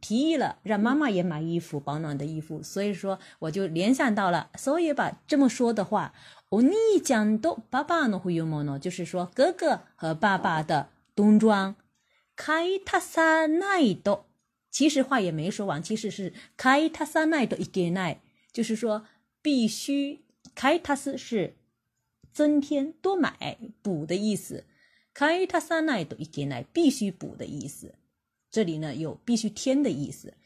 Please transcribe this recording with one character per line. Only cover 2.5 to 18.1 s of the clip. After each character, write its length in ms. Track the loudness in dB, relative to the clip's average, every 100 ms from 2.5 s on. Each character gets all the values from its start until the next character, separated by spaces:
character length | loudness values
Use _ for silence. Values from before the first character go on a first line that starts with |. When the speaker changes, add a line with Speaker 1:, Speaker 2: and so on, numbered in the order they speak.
| -12
Speaker 1:
所 200 | -8 -4
以 100 | -4
说 260 | -4 -6 -6 -10 -10
我 120 | -6
就 160 | -4 -2
联 280 | 0 2
想 200 | 2 2
到 160 | 2 2
了， 200 | 0 -2 -6
そ 180 | -2
う 80 | 0
い 100 | 0
え 20 |
ば 200 | 0 -2 -6 -2
这 120 | 2
么 100 | 4
说 240 | 4 0
的 120 | 0
话， 280 | 0 -2 -2 -8 -20 -20 _
お 100 | 4
兄 400 | 4 6 4 4
ち 140 | 4
ゃ 100 | 2
ん 160 | 4 2
と 200 | 0 -4 -4
パ 140 | -4
パ 240 | 0 0 0
の 100 | 0
冬 260 | -2 -2
物， 340 | -2 -2 -4 -4
就 120 | -6
是 140 | -6
说 260 | -6 -4 -4
哥 180 | 2 2
哥 300 | 2 0 0 -4
和 200 | _ -6
爸 220 | 0 2 2
爸 260 | 0 -2
的 260 | 0 -2 -2 _ _
冬 240 | 2 6 8
装， 380 | 6 4 0 -6 _ _ _ _ _ -12
買 400 | -2 0 0 -2
い 80 |
足 160 | -2 -2
さ 480 | 0 2 4 4 4
な 300 | 2 2 4
い 220 | 4 2
と。 240 | 0 -2 -4 _ _ _ _
其 200 | 2 2
实 120 | 4
话 180 | 2 0
也 120 | 0
没 180 | -2 -4
说 140 | -4
完， 180 | -4 -4
其 140 | -4 -4
实 140 | -4
是 240 | -6 -10 -10 -20 -2
買 320 | 2 4 2
い 20 |
足 200 | -2 -2
さ 160 | 0 2
な 160 | 2
い 60 | 0
と 80 | -2
い 80 |
け 260 | -4 -2 -2
な 200 | 0 -2